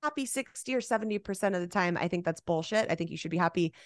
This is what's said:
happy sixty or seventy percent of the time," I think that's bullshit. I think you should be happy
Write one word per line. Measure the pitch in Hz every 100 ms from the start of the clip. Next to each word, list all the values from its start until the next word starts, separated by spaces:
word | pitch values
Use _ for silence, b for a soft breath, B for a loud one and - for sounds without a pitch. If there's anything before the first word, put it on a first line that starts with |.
happy | 302 294
sixty | 262 269 233 - -
or | 254
seventy | 233 220 220 208
percent | - 196 202
of | 185
the | 175
time," | 202 175 175
I | 170
think | 175
that's | 175 160
bullshit. | - 165 165 214 -
I |
think | 165 165
you | 156
should | 165
be | 165
happy | 170 - 165 b